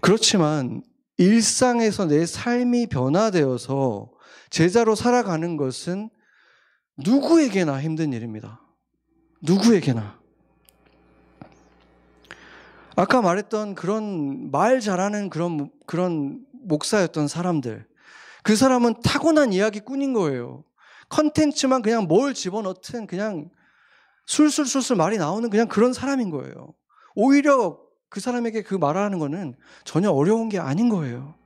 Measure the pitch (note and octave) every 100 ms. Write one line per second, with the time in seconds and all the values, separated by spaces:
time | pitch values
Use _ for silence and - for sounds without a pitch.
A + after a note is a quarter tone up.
0 | - A3 - G3+ D#3 D3+ B2 B2 - _
1 | _ - F3 A3+ A3 - B3+ A#3 A3+ G3+
2 | F3+ D3 E3+ - - A#3+ B3 A#3+ A#3 -
3 | C3 D#3+ A3 F#3 C#3 B2+ - C3+ C3+ G2+
4 | A2 _ _ - _ - E3 G3+ A3+ G#3+
5 | A#3+ B3 G#3 E3 E3+ D#3+ C3+ B2 - F#3
6 | A3 _ _ _ _ _ _ _ _ -
7 | C#3+ C4+ C#4 E4 C#4+ F#3+ E3 C3+ D#3 D#3
8 | D#3+ A#2+ A#2 G#2+ A2 A2+ _ _ _ _
9 | _ _ _ _ D3 F#3+ G#3+ G#3+ D3 A2+
10 | G#2 - _ _ _ _ _ _ _ _
11 | _ _ _ _ - _ _ _ _ _
12 | _ _ _ - - - - - - -
13 | F#3+ B3+ G3 F3+ G#3 G#3+ G#3+ F#3 E3 G#3+
14 | G#3+ F#3 C#3+ C3+ - C#3 G#3 C4 G#3 F3+
15 | G3 G#3 G3 D#3 E3+ D#3+ C#3 _ - D#3+
16 | F3+ D#3+ C#3+ - - - A3+ D3+ - G#3+
17 | F3 - D3 D#3 F3+ E3 B2 G#2+ - _
18 | _ - - - - G#3+ C4+ B3+ A#3+ A3+
19 | - C#4+ D#4 D#4 C#4 F#3 G#3+ G#3 G#3 C#4
20 | C#4 A#3+ E3 C3 B2 C3 - _ _ -
21 | _ - D4+ D4+ D4+ C#4 C4 C4 G#3+ A3+
22 | F#3 E3+ C#4 C4 F#3 G3 G3 F#3 - B3
23 | G3+ F3 G#3+ F3+ E3+ _ _ _ _ _
24 | _ _ - - D4+ C#4+ C#4 C#4 A#3+ A3
25 | E3 G#3+ D3+ G3 A#3 G3+ A#3 - A#3+ B3
26 | C4 C#4 G#3+ D3+ C3 - - - _ _
27 | _ - A#3+ C#4+ C#4+ C#4 G3 D3 _ _
28 | _ - A3 B3 A#3 A3 - F#3+ C#3+ E3
29 | G3+ F#3+ D3 E3 E3 B2 _ - - D#3+
30 | G#3 C#3+ D#3 A3+ A3+ G3+ C3+ D3 A#3+ G3+
31 | C#3+ A#2+ C#3+ -